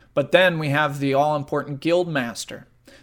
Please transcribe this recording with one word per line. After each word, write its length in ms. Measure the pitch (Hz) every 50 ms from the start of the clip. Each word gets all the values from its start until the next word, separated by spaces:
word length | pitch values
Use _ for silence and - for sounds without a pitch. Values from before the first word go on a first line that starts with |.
| _ _ -
But 180 | 147 139 131
then 260 | - 175 185 185 170 160
we 120 | 156 143
have 280 | 139 147 151 147 143 139
the 140 | 139 139
all-important 680 | 135 135 147 151 151 147 135 - 156 147 127 143 143 135
Guildmaster. 840 | - 160 170 180 180 175 156 139 120 117 101 - - - - 113 - _ _ _ _ - - -